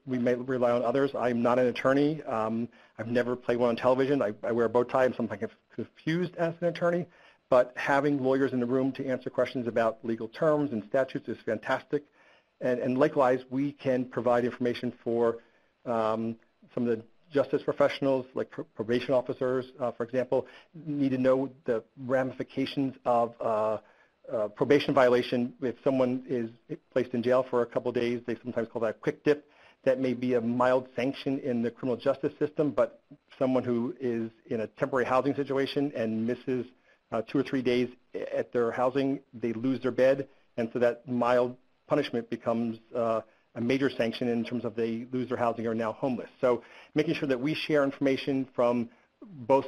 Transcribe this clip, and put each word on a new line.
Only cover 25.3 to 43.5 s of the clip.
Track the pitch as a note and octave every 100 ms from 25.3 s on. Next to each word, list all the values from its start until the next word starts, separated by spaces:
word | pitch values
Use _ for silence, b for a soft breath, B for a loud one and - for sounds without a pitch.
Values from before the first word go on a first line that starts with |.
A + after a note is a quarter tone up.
| B2+ A#2+ -
If | C3 -
someone | C#3+ C3 B2+ B2+ B2+
is | B2 A2+ A#2+ - D3+ _
placed | C3 B2 A#2+
in |
jail | A#2 B2+ C3
for | B2
a | A#2+
couple | C3 B2
of | A#2+
days, | A#2+ A#2+ A#2+
they | A2
sometimes | B2 A#2 A2
call | A#2+
that | A2
a |
quick | - - C#3+
dip. | D3 D3 - b b b C3+
That | B2+
may | C3
be | A#2+ B2+ A#2+
a |
mild | A#2 B2 B2+ B2+ B2+ -
sanction | C3 C#3 C#3+ C3+
in | C#3 A#2+
the | A#2
criminal | - C3 A2+
justice | C#3 C3 D3 -
system, | D3 - D3+
but | A#2+ A2+ - - - _ -
someone | C3 B2+
who | A#2 A#2+ A#2+ -
is | B2+ A#2 A2+ - -
in | A#2
a | G#2+
temporary | - C3+ C3+ A#2
housing | B2+ C3
situation | C3 C3 C3+ C3+ D3 C#3+ C#3+
and | A2+ A2 A2+
misses, | B2 - B2+ A#2 _ b b -
uh, | A2+
two | A2 C#3+
or |
three | C3 C3+
days | B2 B2 B2 - _ F#2+ G#2+
at | C#3 -
their | B2 A#2
housing, | A#2 B2+ C#3 C3+ C#3 -
they | A#2 A#2
lose | A2 B2+ B2+
their | C3
bed, | A#2 B2+ C#3 C3+ b b -
and | A2+
so | B2+
that | A#2+ A#2 -
mild | B2 A#2+ B2 B2 B2+ _ _ -
punishment | D3 C#3+ A#2+ A#2
becomes, | A2+ B2 A#2 A#2 A2 - B2
uh, | A#2 A2+ - b b